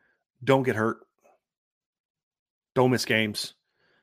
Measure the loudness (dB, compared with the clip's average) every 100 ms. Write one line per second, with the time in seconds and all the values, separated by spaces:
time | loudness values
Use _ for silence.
0 | _ _ _ _ 0 2 2 -2 -2 -4
1 | _ _ _ _ _ _ _ _ _ _
2 | _ _ _ _ _ _ _ 0 2 2
3 | 0 0 0 -4 -12 -16 _ _ _ _